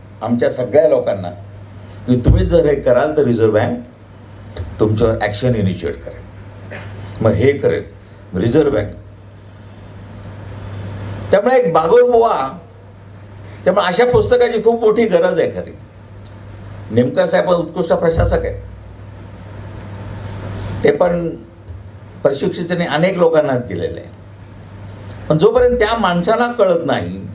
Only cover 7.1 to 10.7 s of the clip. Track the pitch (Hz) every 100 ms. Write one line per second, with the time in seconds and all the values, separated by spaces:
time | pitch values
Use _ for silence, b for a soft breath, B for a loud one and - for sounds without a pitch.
7.1 | - 110 - 135 139 - 82 - - B
8.1 | B B 90 113 147 143 104 101 - -
9.1 | - - - - - - - - - -
10.1 | - - - - - -